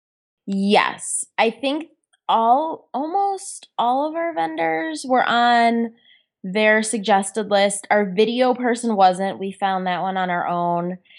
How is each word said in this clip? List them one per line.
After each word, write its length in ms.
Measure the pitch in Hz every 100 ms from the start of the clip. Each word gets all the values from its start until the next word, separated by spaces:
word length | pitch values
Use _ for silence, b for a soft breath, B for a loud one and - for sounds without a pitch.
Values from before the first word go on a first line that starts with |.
| _ _ _ _ -
Yes. 800 | 196 196 202 64 - - - - -
I 120 | 226
think 360 | 226 277 302 320 _ _ _ -
all, 600 | 202 226 254 320 - _
almost 760 | 247 302 381 403 392 - - - -
all 300 | 233 262 302
of 60 |
our 200 | 320 339
vendors 680 | 330 320 320 330 320 320 311 269
were 160 | 254 -
on 640 | 233 240 240 233 233 233 226 b b b _
their 400 | 190 190 214 220
suggested 680 | 214 233 196 196 202 - 196
list. 360 | 202 202 202 -
Our 220 | 208 208
video 400 | 180 220 240 254
person 420 | 254 247 247 233 208
wasn't. 420 | 190 180 196 -
We 140 | 196
found 340 | 196 196 190 185
that 160 | 175
one 140 | 185 190
on 140 | 185
our 160 | 175 -
own. 520 | 175 175 175 175 180 B